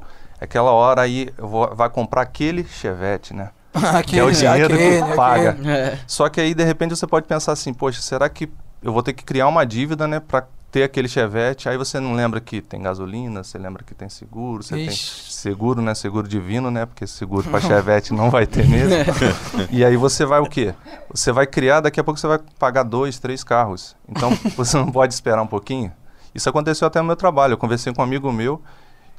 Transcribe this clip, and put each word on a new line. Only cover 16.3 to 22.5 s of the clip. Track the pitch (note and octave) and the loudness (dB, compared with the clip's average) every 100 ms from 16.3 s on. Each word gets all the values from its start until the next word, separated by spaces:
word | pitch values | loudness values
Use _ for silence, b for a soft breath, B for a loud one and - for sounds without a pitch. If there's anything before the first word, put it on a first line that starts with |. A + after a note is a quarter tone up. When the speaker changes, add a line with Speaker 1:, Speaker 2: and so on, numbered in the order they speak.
| G#2 F2+ A#2 B2+ | -4 -4 -4 -2
Speaker 1:
né, | A#2 A2+ | -4 -6
porque | - G#2 | -8 -12
seguro | - F#2+ G2 D3 | -10 -6 -4 -2
pra | G#2 | 0
Speaker 2:
<laughs> | |
Speaker 1:
Chevette | F3 G#2 G2 G#2 - | 2 2 4 2 2
não | A2 A#2 | 2 4
vai | B2 G#2+ | 4 2
ter | - C3+ | 4 6
mesmo. | C#3 C#3 F3 C#3 C3+ B2 | 6 4 4 2 2 0
Speaker 3:
<laughs> | F#2 - A#3+ F#2+ | 0 -4 -4 -2
Speaker 1:
E | B2 B2 | 4 6
aí | B2 | 6
você | C3+ - C#3+ | 4 2 2
vai | D3 | 2
o | D3 | 2
quê? | C#3+ G#2 F2+ B B B | 0 -2 -4 B B B
Você | - - | -4 0
vai | A#2+ C#3+ | 2 2
criar, | - C3 D3+ | 2 4 4
daqui | D3 D3+ | 4 0
a | |
pouco | D3+ D3+ | -2 -2
você | D#3 | 0
vai | D#3 D#3 | 0 -2